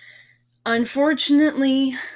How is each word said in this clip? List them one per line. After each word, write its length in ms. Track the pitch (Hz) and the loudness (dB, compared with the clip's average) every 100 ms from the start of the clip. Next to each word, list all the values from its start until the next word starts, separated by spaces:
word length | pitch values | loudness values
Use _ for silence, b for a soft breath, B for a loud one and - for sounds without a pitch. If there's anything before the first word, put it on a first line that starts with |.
| B B B B _ _ | B B B B _ _
Unfortunately, 1300 | 233 233 233 269 294 294 - 285 302 262 269 269 269 254 B | -4 -2 -2 0 0 0 2 2 2 2 0 0 -2 -4 B